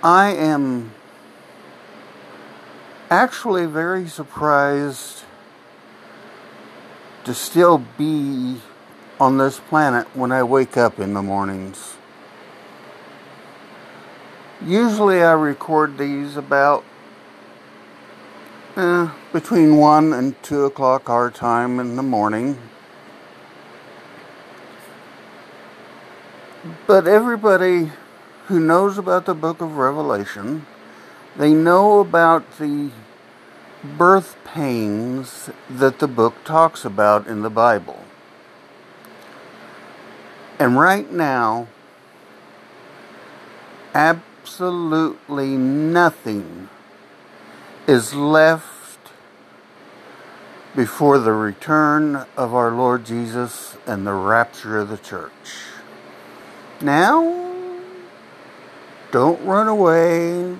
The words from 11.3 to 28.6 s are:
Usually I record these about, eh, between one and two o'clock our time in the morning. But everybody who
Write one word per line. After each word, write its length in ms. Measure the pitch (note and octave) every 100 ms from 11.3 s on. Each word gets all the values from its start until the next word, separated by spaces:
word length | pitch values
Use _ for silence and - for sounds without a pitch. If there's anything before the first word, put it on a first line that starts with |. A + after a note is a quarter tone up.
| G2 G2 F#2+ F#2+ F#2+ - - - - - - - - - - - - - - - - - - - - - - - - - - - -
Usually 580 | D#3+ F#3+ A#3 G#3+ G#3 F#3
I 100 | E3+
record 680 | D#3+ D3+ C#3 - D#3 D3+ C#3
these 380 | C#3+ C#3 C#3+ C#3+
about, 480 | C3+ C#3 C#3 C#3+ - - - - - - - - - - - - - - - - - - - -
eh, 340 | F3+ F3 E3+ - -
between 420 | E3+ - G#3 D#3 D3+
one 380 | D3+ D3+ D#3
and 260 | C3 C3 -
two 220 | - D3
o'clock 460 | C#3 C#3 C3 C3 -
our 200 | A#2+ B2
time 480 | A#2 A#2+ A#2 B2 B2
in 180 | B2 B2
the 60 |
morning. 560 | C3+ A#2 G#2 G#2+ B2+ C3+ A#2 - - - - - - - - - - - - - - - - - - - - - - - - - - - - - - - - - - - - - - - E3+ D#3+ -
But 200 | G3 E3+
everybody 840 | G#3 A#3+ A#3 G#3+ F#3+ F#3 F3 D#3+ D3+ - - - - -
who 120 | F#3